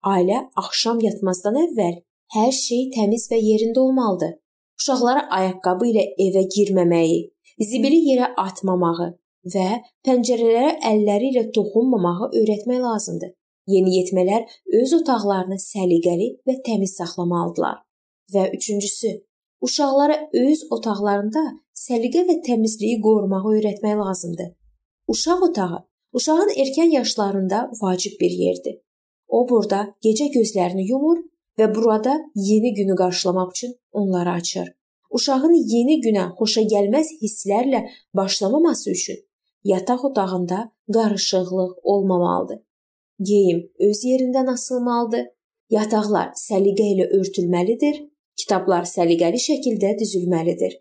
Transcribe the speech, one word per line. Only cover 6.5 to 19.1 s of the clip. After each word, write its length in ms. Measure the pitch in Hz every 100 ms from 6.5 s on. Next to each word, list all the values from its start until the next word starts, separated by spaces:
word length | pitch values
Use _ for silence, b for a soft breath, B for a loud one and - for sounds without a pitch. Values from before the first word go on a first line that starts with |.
girməməyi, 720 | 196 196 185 175 170 165 170 170 _ b b
zibili 420 | 214 247 277 330
yerə 300 | 294 254 247 -
atmamağı 760 | 190 - 190 180 170 170 170 175 _ _ 185
və 200 | 190 185 233 B _
pəncərələrə 720 | - 254 240 233 233 226 285 320 226
əlləri 380 | 214 208 202 262
ilə 140 | 247 220
toxunmamağı 800 | 220 196 220 262 233 175 175 220
öyrətmək 460 | 226 214 208 240 247
lazımdır. 480 | 247 220 185 170 180 _ _ _ -
Yeniyetmələr 760 | 190 185 185 180 185 180 214 - B - 214
öz 140 | 262 330
otaqlarını 600 | 330 240 202 190 185 190
səliqəli 680 | - 208 180 170 175 175 226 - -
və 100 | 262 247
təmiz 300 | 214 190 -
saxlamalıdırlar. 800 | 170 - 175 175 170 170 - - _ _ _ _ -
Və 200 | 196 185 -
üçüncüsü, 560 | - 202 202 - 220